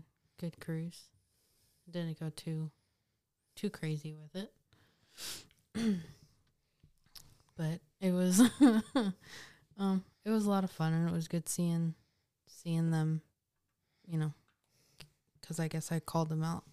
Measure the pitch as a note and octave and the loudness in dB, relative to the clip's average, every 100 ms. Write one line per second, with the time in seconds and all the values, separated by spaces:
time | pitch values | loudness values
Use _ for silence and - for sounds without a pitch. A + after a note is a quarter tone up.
0 | - _ _ - E3+ - - D#3+ E3 - | -14 _ _ -12 -10 -10 -8 -6 -8 -12
1 | - _ _ _ _ _ _ _ - F3 | -20 _ _ _ _ _ _ _ -12 -6
2 | E3 D#3+ D#3+ D#3 - D#3 D#3 - _ _ | -6 -6 -8 -8 -6 -6 -6 -10 _ _
3 | _ _ _ _ _ - G#3 - D#3 D3+ | _ _ _ _ _ -6 -6 -4 -4 -6
4 | D#3 D#3 D3+ F#3 G#3 - _ _ _ _ | -8 -14 -12 -10 -10 -14 _ _ _ _
5 | _ - - - - _ _ G#3+ A3+ F3+ | _ -16 -14 -14 -16 _ _ -2 -2 -2
6 | D#3+ - - _ _ _ _ _ - _ | -6 -18 -20 _ _ _ _ _ -20 _
7 | _ - - - _ - D#3 E3 - _ | _ -20 -20 -20 _ -6 -4 -6 -10 _
8 | F#3+ F3+ F3+ F#3 B3 - C4+ A3 - C4+ | 0 2 6 8 6 8 8 8 2 0
9 | G3+ - - - - - _ - G3 F#3+ | 0 -2 -10 -18 -18 -20 _ -4 0 0
10 | - _ G#3 A3 G#3 G3 F#3+ - D#3+ E3 | -2 _ -2 0 2 2 0 -2 0 2
11 | E3 E3+ D#3+ E3+ - - E3+ E3 E3 - | 2 0 -2 -4 -2 -2 0 2 0 -4
12 | _ _ _ _ _ - E3+ E3 E3 D#3+ | _ _ _ _ _ -12 -2 0 2 2
13 | D#3 D#3 - _ _ _ _ _ _ _ | 0 -2 -6 _ _ _ _ _ _ _
14 | - D#3+ D#3 - _ _ _ _ _ - | -6 -4 -2 -6 _ _ _ _ _ -20
15 | - _ _ _ - E3 D#3+ D#3+ - E3 | -20 _ _ _ -10 -6 -4 -4 -4 -4
16 | - E3 D#3+ D#3+ D#3+ F3 - | -2 0 0 0 -2 -4 -10